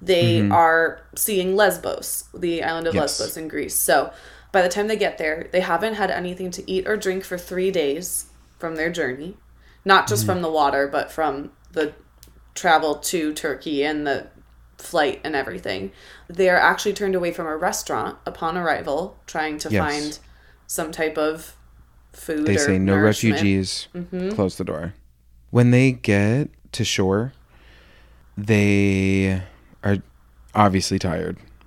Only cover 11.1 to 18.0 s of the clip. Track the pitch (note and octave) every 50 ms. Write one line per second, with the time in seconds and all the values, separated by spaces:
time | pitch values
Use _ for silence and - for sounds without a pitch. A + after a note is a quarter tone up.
11.1 | - - D#3+ D3 C#3 C#3+ D3 - - _ _ - - E3 D#3 D3 - - _ _
12.1 | _ _ - - - - - - _ - - F3+ D#3+ D#3 D#3 D#3 D3 D3+ - -
13.1 | - F3 D#3 D3+ D3+ D3+ - D#3 C#3+ C#3+ - - C#3+ C#3 C#3 D3+ D#3 D3+ D3 C#3+
14.1 | C3+ F#2 - - - - - _ _ - - _ _ - - - - E3 D3+ C3+
15.1 | - - - D3+ D#3 C3+ C3 - F2+ F3+ - - G2 F#3+ G3 G3 - - - -
16.1 | - - - - F3 F#3 F#3+ F#3 F3+ E3+ - F3 F#3 - - G#3+ G3 - G#3 F#3+
17.1 | F#3+ F3+ F3 F3 E3+ - E3+ D#3+ D#3 D#3+ F3 G3 G#3 - - - D3 A#2